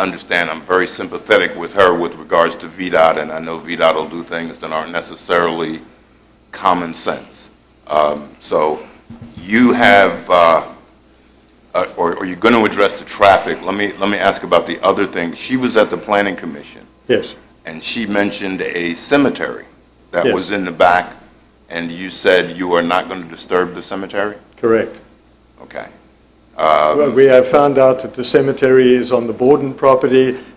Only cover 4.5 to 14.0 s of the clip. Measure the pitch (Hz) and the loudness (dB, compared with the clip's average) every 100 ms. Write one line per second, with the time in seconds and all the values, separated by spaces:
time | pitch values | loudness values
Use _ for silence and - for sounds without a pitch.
4.5 | 76 80 78 80 85 82 82 - 87 85 | -10 -8 -6 -6 -8 -10 -16 -2 0 0
5.5 | 82 80 78 - _ _ _ _ _ _ | -2 -6 -8 -14 _ _ _ _ _ _
6.5 | - 95 90 85 82 101 71 - - - | -4 0 0 -2 -8 -8 -8 -10 -20 -20
7.5 | _ _ _ - 76 76 73 73 - - | _ _ _ -4 0 0 -2 -10 -20 -4
8.5 | 82 78 73 - - _ - - - 90 | -2 0 -4 -10 -20 _ -20 -20 -18 -4
9.5 | 113 123 123 110 101 95 85 - 90 85 | 2 2 4 4 6 4 0 0 4 4
10.5 | 80 - - _ _ _ _ _ _ _ | 4 0 -14 _ _ _ _ _ _ _
11.5 | _ _ 87 92 - 90 98 95 90 113 | _ _ -6 -6 -4 -4 -4 -8 0 2
12.5 | 120 104 101 101 - - - 101 90 87 | 4 2 2 0 0 -12 4 6 6 2
13.5 | 80 87 101 101 95 | -6 -6 -4 -6 -4